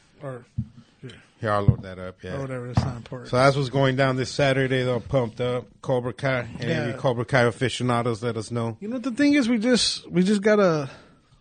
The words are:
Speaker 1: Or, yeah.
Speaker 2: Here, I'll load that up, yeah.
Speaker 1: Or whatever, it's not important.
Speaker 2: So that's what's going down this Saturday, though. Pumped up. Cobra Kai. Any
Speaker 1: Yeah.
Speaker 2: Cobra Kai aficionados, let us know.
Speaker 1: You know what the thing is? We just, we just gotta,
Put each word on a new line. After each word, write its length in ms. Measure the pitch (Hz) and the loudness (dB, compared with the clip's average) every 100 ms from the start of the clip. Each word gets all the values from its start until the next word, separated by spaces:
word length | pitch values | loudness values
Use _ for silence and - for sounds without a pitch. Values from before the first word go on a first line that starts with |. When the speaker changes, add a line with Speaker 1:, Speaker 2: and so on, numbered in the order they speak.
| _ _ | _ _
Speaker 1:
Or, 240 | 143 123 120 - - - - _ | -14 -14 -10 -8 -8 -10 -20 _
yeah. 60 | 131 - - _ | -20 -20 -20 _
Speaker 2:
Here, 100 | 113 | 0
I'll 120 | 104 | 2
load 180 | 101 92 | 4 2
that 140 | 95 92 | -2 -12
up, 240 | 92 - | -14 -12
yeah. 120 | 92 92 | -10 -8
Speaker 1:
Or 40 | |
whatever, 280 | 135 127 123 | -8 -8 -4
it's 100 | 120 | -2
not 120 | 135 120 | -2 -4
important. 340 | 107 127 120 | -10 -14 -4
Speaker 2:
So 80 | 123 | 2
that's 180 | 135 135 | 4 4
what's 140 | 135 | 0
going 260 | 131 135 131 | 2 2 2
down 200 | 135 131 | 2 0
this 160 | 123 | -2
Saturday, 520 | - 139 135 131 131 | 0 2 2 2 0
though. 160 | 127 123 | 0 -2
Pumped 420 | 101 139 117 110 | -2 0 0 -2
up. 240 | 123 123 - _ | -4 -4 -8 _
Cobra 320 | - 127 123 | -2 -2 -2
Kai. 340 | 117 139 131 117 117 | -4 -2 -2 -4 -6
Any 120 | 151 | -4
Speaker 1:
Yeah. 220 | 160 147 135 | -2 -2 -2
Speaker 2:
Cobra 280 | 143 120 120 | -2 0 2
Kai 160 | 139 | 4
aficionados, 800 | 120 107 123 - 127 120 120 110 | 4 2 -2 -2 0 0 0 -2
let 140 | 120 113 | -4 -6
us 140 | 107 | -6
know. 260 | 120 117 113 | -4 -4 -6
Speaker 1:
You 80 | 202 | -8
know 80 | 254 | -6
what 60 | |
the 80 | 240 | -4
thing 220 | 226 285 | 2 4
is? 160 | 294 226 | 4 4
We 80 | 240 | 2
just, 520 | 226 247 - - - | 2 2 2 -4 -2
we 140 | 165 | 0
just 180 | 185 214 | 2 2
gotta, 480 | 202 214 190 160 139 - - _ _ _ | 4 4 4 2 -2 -10 -20 _ _ _